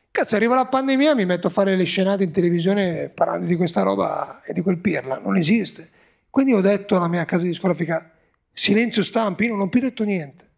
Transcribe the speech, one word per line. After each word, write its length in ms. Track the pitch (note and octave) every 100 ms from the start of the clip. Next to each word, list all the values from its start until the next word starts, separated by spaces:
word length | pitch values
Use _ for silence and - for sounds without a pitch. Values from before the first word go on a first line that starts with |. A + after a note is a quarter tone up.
| _
Cazzo, 260 | - D4 G#3
arriva 200 | A#3 B3+
la 100 | B3+
pandemia, 480 | C4 C4+ C4+ D4
mi 120 | C#4 F#3
metto 220 | F3+ G3
a 20 |
fare 240 | - G3 F#3+
le 80 |
scenate 400 | F3 - F#3+ G3
in 80 | F#3+
televisione 800 | D3+ F3 F3 E3+ G3+ F#3+ D#3 C#3+
parlando 360 | - E3+ F3 F3
di 100 | F3
questa 280 | F3 -
roba 580 | F#2+ G2 F#2+ - - -
e 80 | -
di 80 | -
quel 180 | F3 F3
pirla. 400 | F#3 D3+ B2+ C3
Non 180 | F#3 G3
esiste. 520 | D#3 A3+ F#3+ - - _ _ _ _
Quindi 220 | - C4+
ho 80 | A3
detto 340 | F#3+ G3+ G3+ F#3+
alla 100 | E3+
mia 160 | F3 D#3+
casa 200 | F3+ F3+
discografica, 680 | E3 F#3+ E3 D#3+ E3 - _ _ _ _
"Silenzio 520 | - - G3+ A#3 G#3+
stampa", 400 | F#3+ G#3+ A3 D#3+
io 80 | A3+
non 100 | G#3
ho 80 | G3
più 100 | B3
detto 240 | B3+ -
niente. 460 | G#3 F#3+ C#3+ - _